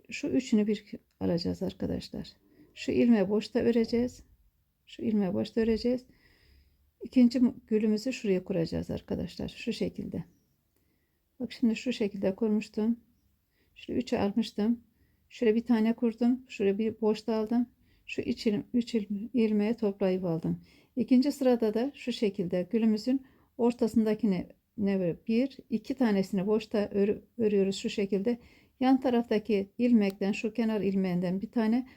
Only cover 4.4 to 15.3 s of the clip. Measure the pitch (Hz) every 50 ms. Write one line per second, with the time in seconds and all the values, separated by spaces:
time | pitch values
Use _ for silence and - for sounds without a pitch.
4.4 | _ _ _ _ _ _ _ _ _ - - - 226 233 214 208 202 175 190 214
5.4 | 220 220 - 233 220 226 226 214 - 240 254 247 - _ _ _ _ _ _ _
6.4 | _ _ _ _ _ _ _ _ _ _ _ _ - - - 254 247 240 233 262
7.4 | 247 240 - - - - 220 214 220 220 214 208 - 262 254 - - 208 190 180
8.4 | 185 - 202 170 165 160 175 165 165 - - - - - - - - 175 - -
9.4 | - - - - - - 214 - - 180 - - - - - 180 165 - _ _
10.4 | _ _ _ _ _ _ _ _ _ _ _ _ _ _ _ _ _ _ _ -
11.4 | 254 240 - - - 226 220 - - 254 240 - 214 202 - 196 202 190 190 -
12.4 | 233 220 214 214 214 - - - 214 226 233 - - _ _ _ _ _ _ _
13.4 | _ _ _ _ _ _ _ - - - - - 233 - 247 - 202 202 196 233
14.4 | 226 - - - 202 220 240 233 - _ _ _ _ _ _ _ _ _